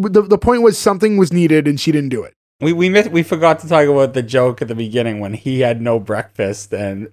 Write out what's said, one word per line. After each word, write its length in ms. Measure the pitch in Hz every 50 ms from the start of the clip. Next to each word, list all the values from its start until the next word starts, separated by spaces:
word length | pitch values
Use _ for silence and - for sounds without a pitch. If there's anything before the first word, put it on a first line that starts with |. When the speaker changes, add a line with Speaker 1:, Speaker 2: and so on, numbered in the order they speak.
Speaker 1:
the, 200 | 190 220 185 214
the 160 | 202 185 208
point 240 | - - 240 247 240
was 160 | 233 226 190
something 400 | - - 214 196 180 214 214 208
was 160 | 196 185 143 170
needed 340 | 180 170 160 156 156 143
and 100 | 147 143 135
she 120 | - 165
didn't 180 | 151 147 143 135
do 140 | 131 110 98
it. 100 | - _ _ _ _ _ _
Speaker 2:
We, 100 | 135 156
we 160 | 170 170 180 185
missed, 220 | 190 208 208 220
we 100 | 165 170
forgot 380 | 160 - 180 156 165 165 160 156
to 80 | -
talk 180 | 156 165 156 147
about 280 | 143 143 139 139 123 123
the 100 | 131 120
joke 380 | 110 127 131 127 127 120 -
at 80 | 127 113
the 60 | 117
beginning 440 | 110 117 110 110 123 117 113 107 104
when 140 | 104 98 107
he 260 | 110 - 139 131 131
had 220 | 127 120 117 113
no 180 | 117 120 117 117
breakfast 760 | 98 101 107 107 113 - _ - 104 98 104 - - - -
and, 360 | 98 104 98 98 98 107 -